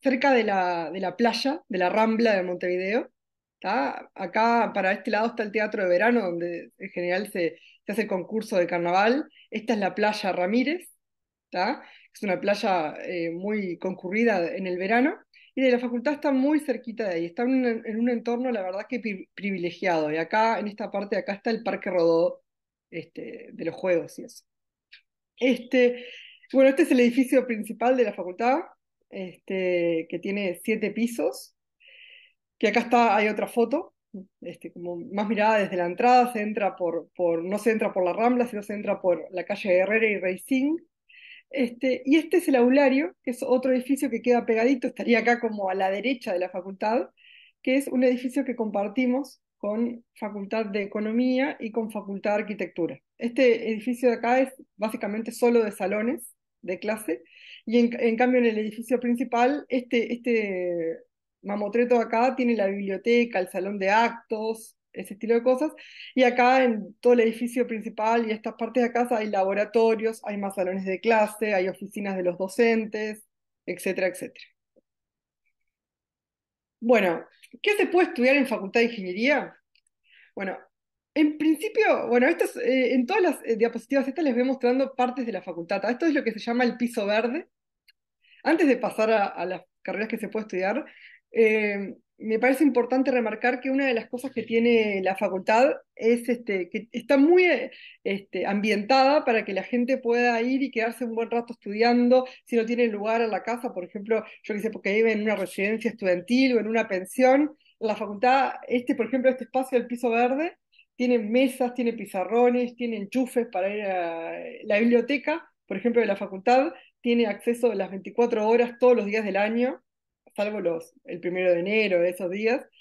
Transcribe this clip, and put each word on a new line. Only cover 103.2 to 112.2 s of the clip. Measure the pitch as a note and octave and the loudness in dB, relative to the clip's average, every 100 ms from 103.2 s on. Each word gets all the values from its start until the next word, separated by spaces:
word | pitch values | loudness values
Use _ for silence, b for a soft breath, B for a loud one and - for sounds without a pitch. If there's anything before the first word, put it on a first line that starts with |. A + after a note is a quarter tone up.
en | A3+ | 0
la | F#3 | -2
casa, | A3 A#3+ - | -4 -6 -6
por | F#3+ | -8
ejemplo, | F3+ G#3 G3+ A3 B B | -10 -10 -2 -2 B B
yo | - | -8
qué | G#3 | -4
sé, | G#3+ | -4
porque | F#3 G3 | -4 -2
vive | G#3 A3+ | 2 2
en | G#3+ | 2
una | G#3+ G#3 | 0 -2
residencia | F3+ - G3+ A3+ A3 | -4 -2 -2 -2 -4
estudiantil | - F#3+ F3+ F3 B3 C4+ A#3 | -2 0 0 2 2 4 2
o | |
en | G#3 | 0
una | A3+ A3 | -2 -2
pensión, | F#3 F#3 - B3+ C#4 D4+ b b b | -4 -4 2 4 6 2 b b b
la | A3 G#3 | -4 -4
facultad, | G#3 G3+ B3 C4+ B3+ - - | -6 -2 2 4 2 -4 -4
este, | B3 B3 | -4 -2
por | A3+ A3 | -2 -2
ejemplo, | C4 B3+ | 0 2
este | C4 | 0
espacio | - B3+ C4 B3 | -2 -4 0 -2
del | A#3+ | -2
piso | A#3+ B3 | -4 -2
verde, | A3+ B3 C4+ E4+ - _ b b | 2 2 0 -4 -8 _ b b
tiene | - B3 A#3+ | -4 0 0
mesas, | G#3 A#3+ C4+ - B3 | 2 2 2 0 -4
tiene | B3 A#3+ | -2 -4
pizarrones, | A3+ F#3+ G3 | -4 -8 -6